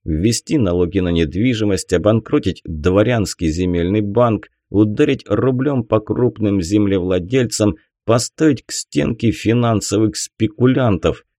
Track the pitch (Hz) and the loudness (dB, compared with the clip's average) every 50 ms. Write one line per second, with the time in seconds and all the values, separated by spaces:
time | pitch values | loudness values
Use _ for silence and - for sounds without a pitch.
0 | - - 78 78 87 113 117 - - - - 151 113 90 87 90 90 87 - 95 | -8 -4 -2 0 0 0 0 -2 -2 -2 0 0 2 2 2 0 0 0 0 -2
1 | 90 90 85 82 82 73 65 92 110 131 123 107 110 104 95 90 - - 92 85 | 0 0 2 0 0 0 -2 -2 0 0 0 0 0 0 0 -2 -2 0 0 2
2 | 80 104 110 113 - - - 151 - 95 82 - - - 82 76 76 90 92 98 | 2 2 2 2 0 0 -2 0 0 -2 -4 -4 -8 -10 -8 -4 0 2 2 2
3 | 107 120 123 113 98 - - - 87 80 78 87 92 92 87 87 85 87 98 107 | 2 2 0 0 -2 -4 -4 -4 -4 -2 -2 -2 -2 -2 0 0 0 0 0 0
4 | 104 101 101 117 123 117 107 104 - - _ _ _ _ - 98 107 107 104 107 | -2 0 0 2 2 2 2 -2 -4 -10 _ _ _ _ 2 2 2 2 2 0
5 | 147 147 135 - - - - - 120 131 127 123 131 147 143 127 117 - 110 110 | 0 0 0 -2 -4 -4 -2 0 0 0 0 0 -2 -2 -2 -2 -2 0 -2 -2
6 | - - 107 - 123 120 113 - 107 104 101 98 85 80 101 107 104 98 95 98 | 0 -2 -2 0 0 0 0 -2 -2 0 0 0 0 0 0 2 2 2 0 0
7 | 87 92 95 92 85 92 123 135 123 110 - - 107 104 95 - _ _ _ _ | 0 0 -2 -2 -2 -2 0 0 0 0 -2 -2 -2 -2 -4 -4 _ _ _ _
8 | _ - 113 123 - - - - 160 156 139 113 - - - - - - - 143 | _ 0 0 0 0 -4 -4 0 2 2 2 0 -4 -10 -12 -12 -12 -6 -4 -2
9 | 143 139 120 120 - 113 104 - - 104 113 123 120 117 113 101 - - - 104 | -2 -2 -2 -2 0 -2 -2 0 0 0 0 2 2 0 0 -2 -2 -2 0 0
10 | 110 107 104 - - - _ - 113 107 - - 120 131 131 135 131 117 98 82 | 0 0 -2 -4 -10 -12 _ -4 -4 -4 0 2 2 2 2 2 2 0 0 0
11 | - 82 78 - - _ _ | 0 -2 -4 -4 -8 _ _